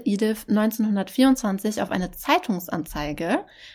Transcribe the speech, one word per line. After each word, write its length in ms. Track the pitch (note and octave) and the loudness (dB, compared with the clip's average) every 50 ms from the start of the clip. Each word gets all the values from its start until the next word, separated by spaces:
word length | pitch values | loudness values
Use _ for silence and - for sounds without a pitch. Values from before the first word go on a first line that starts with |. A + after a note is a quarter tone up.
| - | 0
Edith 400 | G3+ G3+ G3 A3 G#3+ A3 G#3+ - | 0 0 2 2 0 0 -2 -2
neunzehnhundertvierundzwanzig 1300 | - G#3 G#3+ G#3+ A3 A3 - A3 G#3+ G3+ G3+ F#3+ F#3+ - - C4 C4+ C4 C4 - G3+ F#3+ F#3+ - G#3+ G#3 G3 | 0 2 2 2 2 0 0 0 0 0 0 -2 0 2 4 6 6 6 4 0 -2 -2 -2 -2 -4 -2 -4
auf 100 | G3+ F#3+ | -4 -2
eine 200 | - F#3+ F#3 - | -2 -2 -4 -4
Zeitungsanzeige. 1300 | - - - - D4 F#4 - - G3 F3 F3+ - - E3+ D3+ - - D3+ D3 D3 D3+ D3 E3 E3+ A3+ F4 G4+ - - - - - | -6 -6 0 2 2 2 2 0 -2 -2 -4 -6 -6 -6 -6 -6 -6 -6 -4 -4 -4 -4 -2 0 0 -2 -2 -6 -16 -20 -20 -20